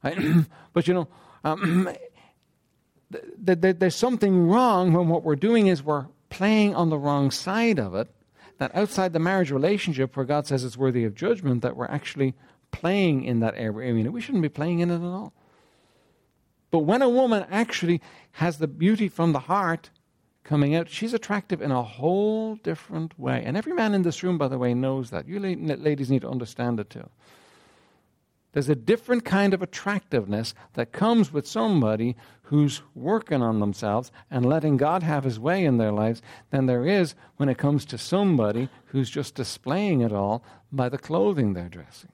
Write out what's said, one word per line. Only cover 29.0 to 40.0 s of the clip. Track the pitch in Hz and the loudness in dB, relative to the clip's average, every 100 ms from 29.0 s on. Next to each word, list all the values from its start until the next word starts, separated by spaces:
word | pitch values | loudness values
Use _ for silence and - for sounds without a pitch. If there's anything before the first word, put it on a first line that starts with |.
| - 240 | 2 -2
kind | - 190 202 | 2 2 4
of | 190 | 2
attractiveness | 175 - 196 202 _ 131 98 104 113 - - | -4 -8 -4 -4 _ -2 0 -4 -4 -10 -12
that | - 117 | -6 -6
comes | - 220 233 175 | 0 2 4 2
with | 147 139 | 0 -4
somebody | 214 226 180 110 107 117 120 - - | -2 2 2 2 2 -2 -4 -12 -20
who's | - 147 147 139 - - | -2 2 2 0 -14 -8
working | 131 220 - 143 | -2 -2 -2 0
on | 117 110 | 0 0
themselves | 104 98 107 107 123 - _ | 0 -2 -2 -2 -4 -18 _
and | 139 | 0
letting | 123 160 151 135 | 2 2 2 2
God | 147 180 | 2 0
have | 160 151 | 0 -2
his | 135 110 | -2 -4
way | 131 190 | -2 0
in | 170 120 | 2 2
their | 110 | 2
lives | 104 110 117 - - _ | 2 0 -2 -10 -20 _
than | 139 131 | -2 0
there | 123 | 0
is | 139 202 160 - - _ | 2 2 0 -4 -20 _
when | 143 | -2
it | 123 | 0
comes | 143 147 | 0 0
to | - 117 | -2 -12
somebody | - 185 202 151 107 110 131 - _ | -4 0 2 2 2 0 -6 -10 _
who's | 139 127 | -4 -2
just | - 135 - | -4 -8 -8
displaying | 120 - - 170 208 147 | -10 -8 -4 -2 0 2